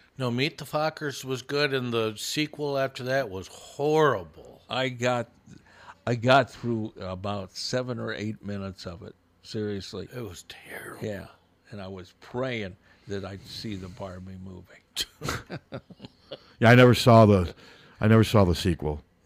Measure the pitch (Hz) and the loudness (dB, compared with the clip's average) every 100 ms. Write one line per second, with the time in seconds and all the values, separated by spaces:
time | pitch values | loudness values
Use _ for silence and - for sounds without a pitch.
0 | _ - 127 120 143 - 143 151 156 156 | _ -8 -6 -2 -2 -4 -6 -2 -2 -4
1 | 151 135 131 127 - 143 143 135 123 117 | -8 -8 -8 -8 -4 -2 0 0 -2 -2
2 | 110 107 - - 151 - 147 139 135 - | -2 -4 -6 -4 -6 -6 -6 -2 -4 -6
3 | 127 135 120 95 90 - - - 147 156 | -4 -2 -4 -8 -12 -18 -20 -4 0 4
4 | 151 107 82 - - - - 117 131 123 | 4 2 -4 -16 -20 -20 -8 -4 -4 -2
5 | 123 123 117 _ _ - _ - - - | 0 0 -4 _ _ -20 _ -20 -20 -10
6 | - 123 120 135 120 - 117 117 107 - | -4 -2 4 4 4 -4 -4 -4 -4 -8
7 | 92 92 101 101 95 - - 127 127 117 | -10 -8 -6 -8 -8 -12 -6 -4 -4 -6
8 | 113 - 107 104 98 101 95 90 95 87 | -6 -6 -6 -8 -8 -8 -8 -10 -14 -14
9 | 95 - _ _ - 113 104 101 - 101 | -16 -20 _ _ -12 -6 -4 -6 -8 -12
10 | - 123 110 87 - - - - - - | -12 -12 -12 -14 -18 -20 -16 -16 -14 -10
11 | 110 98 82 - _ _ _ 104 95 98 | -8 -8 -12 -20 _ _ _ -14 -12 -14
12 | 87 _ - 123 131 117 98 95 _ _ | -16 _ -12 -6 -6 -6 -8 -12 _ _
13 | - 101 95 98 - - 117 98 90 90 | -10 -10 -8 -14 -16 -14 -10 -10 -12 -14
14 | 98 92 92 95 95 90 90 - _ - | -14 -14 -16 -16 -16 -18 -20 -20 _ -10
15 | - _ - - - - - 131 - - | -10 _ -10 -10 -10 -16 -14 -16 -16 -20
16 | 127 - _ - - _ 117 123 127 113 | -20 -20 _ -20 -20 _ 8 10 8 8
17 | 127 113 107 101 85 - - - - _ | 8 10 10 8 4 -6 -20 -20 -20 _
18 | 107 113 104 110 92 85 95 78 76 73 | 4 6 6 6 4 4 0 0 -2 -6
19 | - _ | -10 _